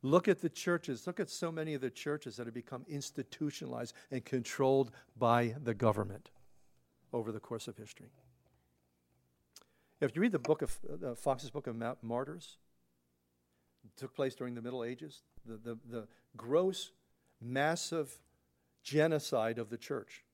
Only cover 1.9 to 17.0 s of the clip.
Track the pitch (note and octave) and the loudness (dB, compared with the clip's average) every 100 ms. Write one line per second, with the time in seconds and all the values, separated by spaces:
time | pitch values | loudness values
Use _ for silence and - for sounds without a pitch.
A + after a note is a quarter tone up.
1.9 | - D3 D3 C3 A#2 A#2 A#2 A#2 B2+ - | -4 -4 -4 -6 -8 -8 -8 -10 -12 -8
2.9 | D3 C3+ - C3 - D3+ - C3 A#2+ A#2+ | -8 -6 -8 -8 -2 -4 -2 -8 -6 -6
3.9 | - - C3 - C3 A#2 - C3+ C3+ C3 | -10 -6 -6 -2 -2 -2 4 6 6 4
4.9 | - - - A#2 A#2+ A#2+ B2 A#2+ A2+ A#2 | -2 -20 2 6 6 4 0 -2 4 4
5.9 | G#2 G2+ G2 - - - - - _ _ | 4 0 -4 -12 -20 -20 -20 -20 _ _
6.9 | _ _ A#2+ A2 G#2+ - A2+ - G2+ G#2 | _ _ -4 -2 -6 -6 -8 -8 -12 -14
7.9 | - - _ _ _ _ _ _ _ _ | -16 -20 _ _ _ _ _ _ _ _
8.9 | _ _ _ _ _ _ - _ _ _ | _ _ _ _ _ _ -20 _ _ _
9.9 | _ C#3+ D#3+ A3+ G3 - D#3 C#3 - - | _ 0 4 2 2 2 2 2 0 -2
10.9 | D#3 D3+ A#2+ - B2+ C3+ D3 C3 A#2 A#2 | -4 -6 -2 0 0 -2 -6 -6 -4 -4
11.9 | B2+ A2+ A#2+ C3+ F3 - - _ _ _ | -4 -4 -4 -4 -8 -14 -20 _ _ _
12.9 | _ _ _ _ _ _ _ _ _ G#2+ | _ _ _ _ _ _ _ _ _ -20
13.9 | - C3 - C3+ B2+ B2 A#2+ A#2 B2+ A#2 | -12 -10 -2 -2 0 -6 -6 -6 -4 -4
14.9 | B2+ D#3 - _ - A2+ A2 A2+ A2+ A#2 | -6 -10 -14 _ -18 -14 -12 -8 -10 -8
15.9 | A#2 G#2+ _ _ - A2+ D3+ F#3 F#3+ - | -10 -10 _ _ -12 2 4 4 0 -8
16.9 | _ | _